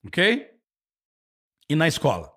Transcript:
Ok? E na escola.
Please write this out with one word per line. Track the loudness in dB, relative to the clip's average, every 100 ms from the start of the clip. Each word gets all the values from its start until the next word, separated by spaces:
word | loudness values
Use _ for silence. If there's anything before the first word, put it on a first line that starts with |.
| -8
Ok? | 0 0 0 -6 _ _ _ _ _ _ _ _ _ _ _ _
E |
na | 2 2
escola. | 2 -2 -2 -8